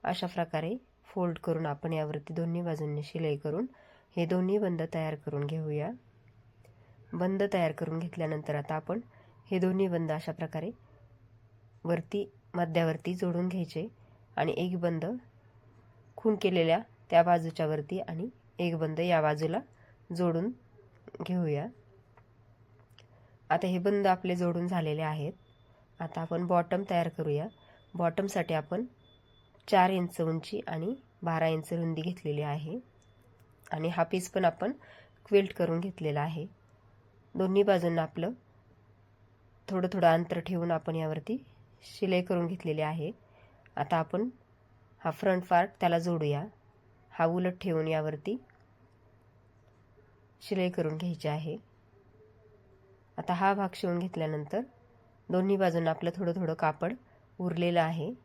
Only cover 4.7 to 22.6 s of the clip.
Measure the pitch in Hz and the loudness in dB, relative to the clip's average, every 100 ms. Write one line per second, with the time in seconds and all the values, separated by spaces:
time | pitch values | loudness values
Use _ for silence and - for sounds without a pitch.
4.7 | 170 160 165 156 151 - 147 143 160 156 | -2 -2 -2 -2 -2 -4 -4 -2 -4 -2
5.7 | 147 156 247 - _ - - - _ - | -2 -4 -6 -16 _ -20 -20 -20 _ -20
6.7 | - - - - 165 185 190 202 196 165 | -20 -20 -20 -12 -2 0 2 2 2 2
7.7 | 151 160 165 170 175 156 151 151 151 143 | 0 -4 -4 -4 -4 -2 -2 -2 -4 -2
8.7 | 156 - 202 - - - - - 190 180 | -6 -4 -6 -6 -20 -20 -20 -4 0 2
9.7 | 185 190 175 160 156 165 160 160 160 175 | 2 2 2 0 -2 -4 -6 -6 -6 -8
10.7 | 240 - - - - - - - - - | -10 -20 -20 -20 -20 -20 -20 -20 -20 -20
11.7 | - 165 170 165 202 202 - _ 180 170 | -10 -2 -2 0 -4 -4 -10 _ -4 0
12.7 | 165 165 156 - 180 180 170 180 185 170 | 2 2 0 -4 -2 -2 0 -2 -2 -4
13.7 | - 214 - - - - - 156 - 180 | -6 -8 -10 -20 -20 -12 -2 -2 0 -2
14.7 | 180 175 165 170 247 - - - - - | 0 0 0 -4 -6 -10 -20 -20 -20 -20
15.7 | - - - - - 226 208 196 180 165 | -20 -20 -20 -20 -2 0 2 2 4 4
16.7 | 165 - - - 170 170 175 165 160 156 | 4 0 -18 4 6 8 4 2 -2 0
17.7 | 151 147 185 - 160 220 - - - 175 | 0 -2 -6 -6 -6 -6 -10 -20 -4 -2
18.7 | 165 160 156 175 165 151 151 160 185 - | 0 -2 0 2 4 4 2 0 -2 -4
19.7 | - - - _ 170 180 165 202 247 - | -20 -20 -20 _ 0 2 2 0 -6 -16
20.7 | - - - - - - 180 165 143 180 | -20 -20 -20 -20 -12 -4 0 2 0 -2
21.7 | - - - - - - - - - | -10 -20 -20 -20 -20 -20 -20 -20 -20